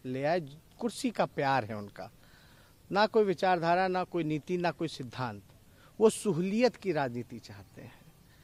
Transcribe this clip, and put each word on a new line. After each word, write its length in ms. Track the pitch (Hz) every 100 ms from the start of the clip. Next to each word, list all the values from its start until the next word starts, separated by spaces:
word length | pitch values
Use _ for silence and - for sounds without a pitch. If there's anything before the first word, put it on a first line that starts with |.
| 131
ले 180 | 127
आए, 160 | 143 180 143 143 - -
कुर्सी 320 | 233 - 247
का 140 | - 170
प्यार 400 | - 139 135 110
है 120 | 107
उनका, 340 | 104 - 90 - - - - - - - -
ना 140 | 180 214
कोई 180 | 220
विचारधारा, 640 | 202 165 190 175 165 180 190
ना 160 | 185
कोई 200 | 175 170
नीति, 340 | 156 151 - 180
ना 140 | 175
कोई 160 | - 165
सिद्धांत। 540 | - 123 117 123 104 - - - - - -
वो 100 | 220
सहूलियत 680 | - 214 156 190 220 247 -
की 160 | 190
राजनीति 480 | 151 135 120 113 113
चाहते 420 | - 101 - -
हैं। 180 | 117 - - - - -